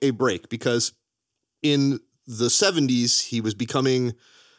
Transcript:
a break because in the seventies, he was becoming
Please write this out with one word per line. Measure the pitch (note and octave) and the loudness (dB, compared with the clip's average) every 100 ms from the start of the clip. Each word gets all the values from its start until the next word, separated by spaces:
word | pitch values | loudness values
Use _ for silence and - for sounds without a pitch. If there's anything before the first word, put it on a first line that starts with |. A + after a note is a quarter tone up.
a | C#3 | -2
break | A2 B2+ F2+ - | 0 0 -2 -6
because | A2+ - A#2+ - - _ _ _ _ _ _ | -6 -2 0 -2 -6 _ _ _ _ _ _
in | D3+ C#3+ C#3 B2+ - _ - | 0 2 2 -2 -6 _ -14
the | A2+ A#2+ | -2 0
seventies, | - G3 E3+ C#3 B2+ A#2+ - | 2 2 2 2 2 2 0
he | - A#2 | -2 -4
was | G#2+ G2+ | -4 -4
becoming | A#2+ C3+ C3 B2+ B2 A2+ _ _ _ | -4 0 0 0 -2 -6 _ _ _